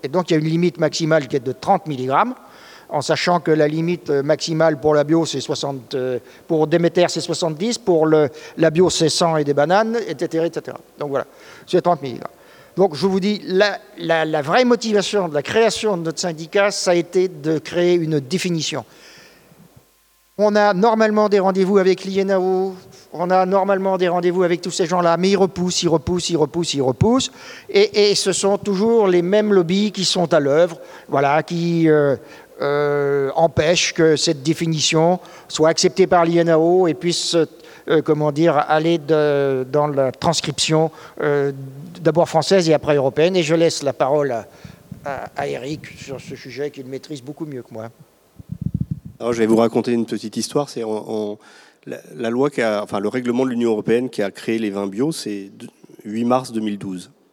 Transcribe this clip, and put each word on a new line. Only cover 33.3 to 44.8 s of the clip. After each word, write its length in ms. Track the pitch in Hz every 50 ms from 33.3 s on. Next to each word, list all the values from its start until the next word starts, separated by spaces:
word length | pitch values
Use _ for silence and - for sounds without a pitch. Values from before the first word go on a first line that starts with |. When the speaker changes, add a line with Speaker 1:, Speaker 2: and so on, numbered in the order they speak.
| 139
Speaker 1:
empêchent 580 | 160 160 165 - - 156 151 180 165 - - -
que 220 | - 165 160 156
cette 260 | 143 - 170 165 139
définition 800 | 131 151 160 - 170 165 160 156 139 - 165 156 160 170 180 180 - - - - - -
soit 220 | - - 156 160
acceptée 380 | 165 - - 180 - - 185 180
par 180 | 185 175 170
l'I 140 | 165 170 170
N 100 | 170 165
A 80 | 165 156
O 300 | 160 170 175 185 185 170
et 80 | 151
puisse, 400 | 127 - 175 165 - - - 165
euh, 640 | 170 156 - - - - - - - - - 156 156
comment 300 | 143 - 156 147 151 151
dire, 260 | 143 143 165 170 147 143
aller 400 | 151 - 151 156 156 165 170 165
de, 680 | 143 143 160 151 151 147 143 143 139 139 135 131 131 127
dans 140 | 131 147 147
la 260 | 151 143 135 135 131
transcription, 800 | 123 - - 175 160 - - 165 143 - - - 156 156 160 160 - - - - - -
euh, 300 | - 151 143 143 139 143 139 135 135 135 131 139 147 - - -
d'abord 260 | 165 165 156 170 170 -
française 400 | - 165 139 - 190 196 175 160
et 60 | 156
après 220 | 143 - 135 151
européenne. 400 | 147 131 135 131 - 156 180 190
Et 80 | 185 165
je 100 | 143 165
laisse 300 | 165 170 165 156 - 147
la 100 | 139 127
parole 380 | - 147 131 143 151 147 139
à, 160 | 120 113 101 - - - - - - -